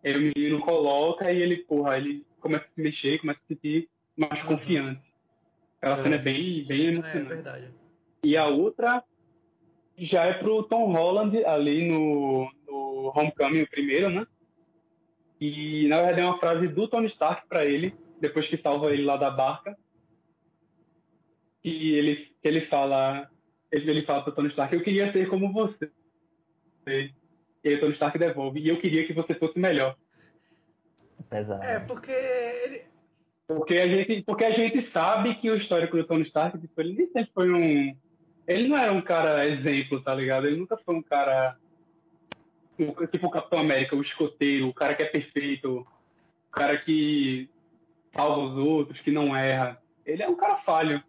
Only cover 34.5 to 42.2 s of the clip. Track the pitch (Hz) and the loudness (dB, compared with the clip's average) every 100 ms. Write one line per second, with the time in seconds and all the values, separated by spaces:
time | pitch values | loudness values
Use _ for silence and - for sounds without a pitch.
34.5 | 226 226 277 233 180 165 220 214 226 226 | 4 2 0 -2 0 2 2 0 0 0
35.5 | 220 196 175 165 170 165 160 156 156 160 | -2 0 0 2 0 0 0 0 0 -2
36.5 | 180 165 - 165 196 349 320 220 - 180 | -2 -14 -6 -6 0 0 0 -4 0 2
37.5 | 175 165 143 139 135 _ _ _ _ - | 4 4 4 2 -4 _ _ _ _ -2
38.5 | 180 247 285 233 190 175 170 160 147 143 | 0 2 2 4 2 2 2 2 2 2
39.5 | 147 139 139 135 135 135 135 131 131 139 | 0 0 0 -2 -4 -2 -2 0 0 0
40.5 | 156 185 220 - 170 156 143 139 131 131 | -2 -4 -6 -4 -4 0 0 2 2 2
41.5 | 127 _ _ _ _ _ _ | -2 _ _ _ _ _ _